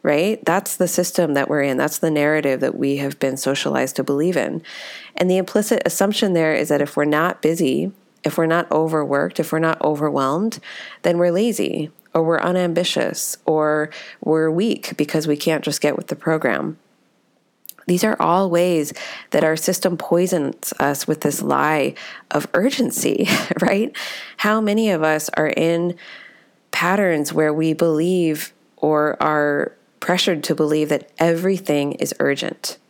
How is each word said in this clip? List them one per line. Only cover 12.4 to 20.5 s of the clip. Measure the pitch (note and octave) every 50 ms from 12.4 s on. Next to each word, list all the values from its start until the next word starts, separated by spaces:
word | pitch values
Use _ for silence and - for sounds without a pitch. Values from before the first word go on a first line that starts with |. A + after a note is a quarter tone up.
| - F3+ F3+ F#3 F3+ F3 E3 E3+ F3+ F3 - C#3+ - - - - - - - _ _
or | - D#3 D#3 D3+ D3+ D3+ D3+ D3+ D3+ - - - - - _
we're | - - D#3+ D#3+ D#3+ D#3+
weak | D#3+ E3+ G#3+ A#3 - - - - -
because | - D3 D3 - D#3+ D3+
we | D3+ D3
can't | D3 - E3 D#3+ D3+ -
just | D#3 C#3 -
get | - D3 C#3
with | - -
the | - -
program. | - - E3 D#3+ D#3 D#3 B2+ G2+ C#2 - - D#3+ _ _ _ _ _ _ _ _ _ _ _ _ _ _ _ _ _ _ - _ - -
These | - F3+ F3+ -
are | G#3+ - -
all | - D#3+ E3+ F#3 G3 F#3
ways | E3+ E3+ F3+ F3+ F3 D#3+ D3 - D#3+ - - - - - - _
that | - D#3+ E3
our | D#3 D#3
system | D#3+ - - E3 - - F#3+ F3
poisons | D#3+ - - F3 F3 F#3 F3+ F#3 E3 C#3+ C3+